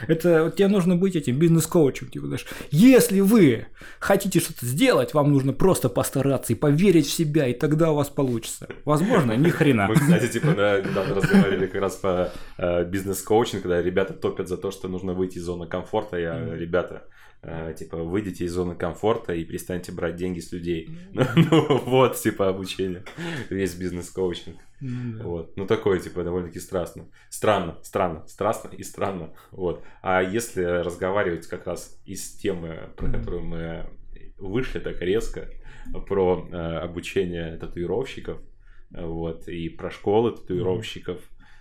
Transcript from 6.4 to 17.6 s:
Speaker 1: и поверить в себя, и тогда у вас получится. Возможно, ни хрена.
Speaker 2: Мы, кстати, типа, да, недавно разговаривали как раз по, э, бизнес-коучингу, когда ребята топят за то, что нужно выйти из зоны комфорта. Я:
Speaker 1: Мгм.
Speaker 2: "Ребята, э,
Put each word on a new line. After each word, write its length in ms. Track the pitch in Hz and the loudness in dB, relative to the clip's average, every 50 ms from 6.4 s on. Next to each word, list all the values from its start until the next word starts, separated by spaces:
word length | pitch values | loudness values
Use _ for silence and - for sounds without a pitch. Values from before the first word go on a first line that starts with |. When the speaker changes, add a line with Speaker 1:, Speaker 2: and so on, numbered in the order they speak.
| - - 117 | 0 -2 -2
Speaker 1:
и 20 | |
поверить 520 | - 151 147 143 156 196 202 175 165 - | 2 2 2 4 6 6 6 6 6 4
в 40 | - | 2
себя, 360 | - - 165 147 147 160 139 | 0 -2 0 2 2 2 2
и 60 | 123 120 | 2 0
тогда 380 | - 160 143 151 151 165 160 | 0 0 2 2 4 4 4
у 40 | 151 | 4
вас 140 | 147 135 - | 2 0 -2
получится. 600 | - - 139 127 120 113 - - - - - - - - - | -2 -2 0 0 0 -2 -4 -8 -10 -12 -12 -14 -14 -6 0
Возможно, 480 | 147 147 156 180 220 262 190 135 117 110 | 0 2 2 4 4 4 4 4 4 2
ни 140 | 123 151 175 | 4 4 4
хрена. 380 | - - 156 147 127 107 98 98 | 4 4 4 4 6 4 4 4
Speaker 2:
Мы, 60 | 110 | 4
кстати, 320 | 151 143 147 170 - 123 117 | 4 6 6 6 4 4 0
типа, 220 | 117 113 - 147 - | 0 0 0 2 2
да, 240 | 101 101 104 101 98 | 2 2 2 2 2
недавно 320 | 95 98 95 98 95 - 98 | 0 -2 -2 -2 -2 -2 0
разговаривали 520 | 95 90 - 98 98 - 98 95 90 95 | 0 2 6 6 6 6 6 2 0 -2
как 140 | 92 - 98 | -2 -2 -2
раз 140 | 98 95 - | -2 -2 -2
по, 340 | - - 95 90 90 90 87 - - - - - | -2 -2 0 0 0 0 -2 -4 -8 -14 -14 -8
э, 280 | - 90 87 87 87 87 | -4 -2 0 0 0 0
бизнес-коучингу, 800 | 87 92 98 95 98 92 - - - 107 110 123 117 - 95 85 | 0 -2 -4 -4 -4 -6 -6 0 2 4 4 4 2 -2 -4 -2
когда 180 | 90 87 87 | 0 0 0
ребята 320 | 85 90 87 98 95 - - | 0 0 0 0 0 -2 -4
топят 340 | - - 101 - - 90 | -4 -4 -4 -4 -4 -6
за 100 | 85 90 | -6 -6
то, 140 | - - 98 | -6 -6 -8
что 160 | - - - | -8 -8 -8
нужно 260 | 92 92 90 95 95 90 | -8 -6 -6 -6 -4 -2
выйти 260 | 92 92 92 - 90 | -2 -2 -4 -4 -6
из 40 | 85 | -8
зоны 240 | 87 87 87 85 | -6 -6 -6 -6
комфорта. 500 | 82 - 90 85 - - 107 98 - 90 | -6 -6 -8 -6 -4 -4 -4 -4 -4 -4
Я: 180 | 87 85 82 82 | -4 -4 -4 -4
Speaker 1:
Мгм. 160 | 82 80 80 82 | -6 -6 -8 -8
Speaker 2:
"Ребята, 480 | 82 85 85 85 87 85 - - - - - - - - - - - - | -8 -4 -2 -2 -2 -2 -2 -8 -16 -18 -20 -20 -20 -20 -20 -20 -18 -14
э, 300 | - 82 82 | -12 -10 -8